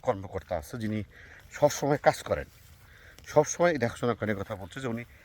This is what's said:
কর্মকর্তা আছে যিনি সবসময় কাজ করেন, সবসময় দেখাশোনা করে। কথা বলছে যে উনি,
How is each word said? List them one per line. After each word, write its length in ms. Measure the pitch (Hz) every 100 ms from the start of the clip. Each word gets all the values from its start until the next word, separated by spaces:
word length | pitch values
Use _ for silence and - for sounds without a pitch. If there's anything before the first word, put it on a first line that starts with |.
কর্মকর্তা 540 | - 101 95 92 - 85
আছে 220 | - 123
যিনি 240 | 107 107 101 - - - -
সবসময় 440 | - 147 - 139 147
কাজ 260 | 240 -
করেন, 220 | - 78 69 - - - - - - - -
সবসময় 520 | 147 151 - 175 147
দেখাশোনা 360 | 117 - 123
করে। 200 | 107 107
কথা 220 | 98 98 98
বলছে 240 | 95 135
যে 80 | 127
উনি, 160 | 113 120 -